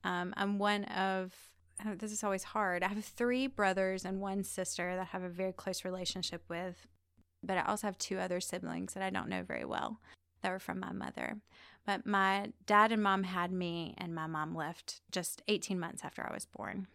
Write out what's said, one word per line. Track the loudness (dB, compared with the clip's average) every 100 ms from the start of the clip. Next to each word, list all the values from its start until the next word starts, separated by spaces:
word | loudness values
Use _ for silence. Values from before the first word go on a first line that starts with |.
Um, | 0 0 -2 0
I'm | 2 4
one | 4 4
of, | 2 0 2 2 -2 -8 -20 -20 -20 -8
oh, | -6 -4
this | -4
is | -2
always | 0 0
hard. | 0 0 2 2
I | 0
have | 0
three | -6 0 2 4 2
brothers | 4 4 4 2 0 -2
and | -2
one | -2 -2
sister | -2 -4 -4 -2 -2 -2
that |
I | -2
have | -4
a | -6
very | -2 -2
close | -2 -4 -4
relationship | -4 -4 -4 -2 -4 -6 -6
with, | -4 -4 -8 -18 _ _ _ _ _
but | 0 2
I |
also | 4 2 0
have | -2
two | -2 0
other | 2 0
siblings | 0 -4 -2 -2 -2
that | -2
I | 0
don't | 0 0
know | -2
very | -2 -4 -2
well | -2 -2 -6 -14 -20 _ _
that | -2
were | -2
from | -4 -4
my | -4
mother. | -4 -6 -4 -4 -6 _ -20 -20 -10 -4
But | -2 0
my | 4 4 4 0 -8 6
dad | 8 8
and | 6
mom | 4 4
had | 2 0 0
me, | 0 -2 -2 -6 -6
and | -6
my | -4 -4
mom | -2 -2 -2
left | -4 -6 -12 -12 _
just | -4 -4 -6 0
eighteen | 0 0 -2
months | -2 -6
after | -8 -6 -6
I |
was | -6 -10
born. | -10 -8 -6 -8